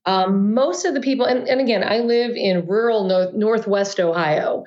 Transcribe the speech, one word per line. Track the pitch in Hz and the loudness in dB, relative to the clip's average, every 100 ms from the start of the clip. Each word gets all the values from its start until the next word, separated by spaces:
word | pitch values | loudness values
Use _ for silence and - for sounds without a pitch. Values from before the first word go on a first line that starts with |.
| - | -2
Um, | 190 190 196 202 | 0 2 2 2
most | 233 302 359 370 | 2 0 0 -2
of | |
the | 269 | -2
people, | 269 240 247 | -2 0 0
and, | 247 - | 0 0
and | 262 | 0
again, | 240 202 | 2 0
I | - 220 | 0 0
live | 233 233 233 - | 2 0 0 -2
in | 196 180 175 | 0 0 0
rural | 214 233 220 | 0 2 0
no-, | 185 185 180 | 2 0 0
Northwest | 214 214 220 214 202 196 - | 0 0 0 0 -2 -2 -2
Ohio. | 170 170 156 151 - - | 0 0 0 0 -2 -4